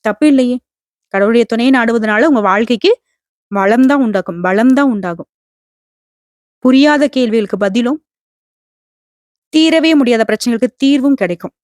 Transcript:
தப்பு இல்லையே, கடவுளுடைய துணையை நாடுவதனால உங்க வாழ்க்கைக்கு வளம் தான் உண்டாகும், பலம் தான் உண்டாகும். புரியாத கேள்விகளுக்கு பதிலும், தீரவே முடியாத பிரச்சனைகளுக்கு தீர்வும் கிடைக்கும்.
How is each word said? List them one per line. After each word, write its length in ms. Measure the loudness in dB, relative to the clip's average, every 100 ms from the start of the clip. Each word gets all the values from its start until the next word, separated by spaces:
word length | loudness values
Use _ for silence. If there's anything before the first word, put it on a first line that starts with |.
தப்பு 220 | -4 0 2
இல்லையே, 300 | 2 0 -4 _ _ _ _ _
கடவுளுடைய 380 | -2 0 0
துணையை 260 | 0 0 2
நாடுவதனால 500 | 2 0 -2 0 0
உங்க 180 | 2 2
வாழ்க்கைக்கு 500 | 0 0 -2 0 0 -2 _ _ _ _ _
வளம் 400 | -2 0 2 2
தான் 140 | 2
உண்டாகும், 400 | -2 -4 -6 -6
பலம் 320 | -2 0 2
தான் 160 | 2 0
உண்டாகும். 400 | -2 -8 -10 -16 _ _ _ _ _ _ _ _ _ _ _ _ _
புரியாத 480 | 2 4 4 2 0
கேள்விகளுக்கு 500 | 0 0 -2 -2 -4
பதிலும், 420 | -2 -2 -4 -6 _ _ _ _ _ _ _ _ _ _ _ _ _ _ _
தீரவே 420 | 0 2 2 2
முடியாத 280 | 2 2 0
பிரச்சனைகளுக்கு 520 | -2 -2 -4 -2 -4 _
தீர்வும் 380 | 0 0 0
கிடைக்கும். 380 | -2 -4 -6 -12 _